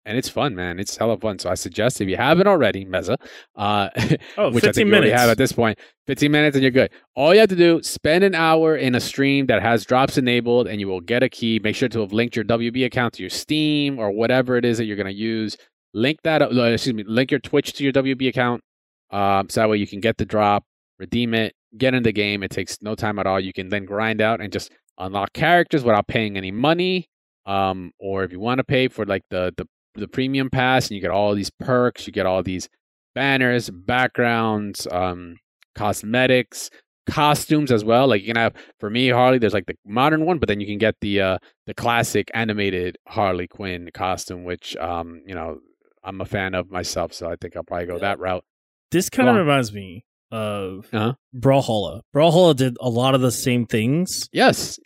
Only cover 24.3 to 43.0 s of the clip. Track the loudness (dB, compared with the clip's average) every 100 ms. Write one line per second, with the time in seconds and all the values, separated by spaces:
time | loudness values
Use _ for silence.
24.3 | 0 -4 -8 -10 _ _ -14 -8 -6 -6
25.3 | -2 2 2 2 0 2 2 2 -2 -2
26.3 | -4 -6 -2 0 0 0 -4 -6 _ _
27.3 | _ -4 0 0 -2 -10 _ -6 -4 -6
28.3 | -6 -4 -2 0 0 -2 -4 -4 -4 -4
29.3 | -4 -4 -6 -14 _ _ -14 -8 -4 -2
30.3 | -2 -2 0 2 2 0 -6 -2 0 0
31.3 | 0 -4 -8 -2 0 0 -2 -8 -2 0
32.3 | 0 -2 -6 -10 _ _ _ _ -4 0
33.3 | 2 2 0 -4 -10 -2 0 0 2 0
34.3 | 2 0 -2 -4 -8 -6 -2 -2 -4 -14
35.3 | -20 _ _ _ -4 -4 -4 -2 0 4
36.3 | 2 0 -12 -16 _ _ _ -6 0 2
37.3 | 2 0 0 2 0 4 4 4 2 0
38.3 | 0 0 -2 -20 -12 -6 0 2 4 4
39.3 | 4 2 0 -6 -14 -6 0 2 2 0
40.3 | 0 -2 -2 -4 0 0 0 -2 0 0
41.3 | -2 _ _ -16 -6 0 0 0 -2 -2
42.3 | -4 -4 -2 -2 -2 -6 -10